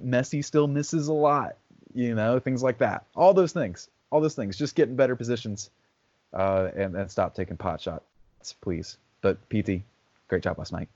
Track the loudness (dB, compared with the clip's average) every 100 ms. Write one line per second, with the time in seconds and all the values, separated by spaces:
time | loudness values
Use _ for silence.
0 | 0 0 0 -4 0 2 2 0 -2 -2
1 | 0 2 4 2 0 -8 _ _ -10 -4
2 | -2 0 2 2 0 -2 0 2 0 -2
3 | -6 4 6 6 4 0 -4 -6 -16 _
4 | _ 2 2 -2 -6 -4 -2 2 2 4
5 | 2 2 -2 -4 -4 -10 -12 _ _ _
6 | _ _ _ 0 2 2 0 -2 -4 -4
7 | -4 -2 -2 -2 -6 -6 -6 -6 -6 -8
8 | -12 _ _ _ -20 -10 -6 -6 -8 -16
9 | _ _ 0 0 -2 -2 0 -2 -6 _
10 | _ _ -4 -2 -2 -6 -6 -8 -10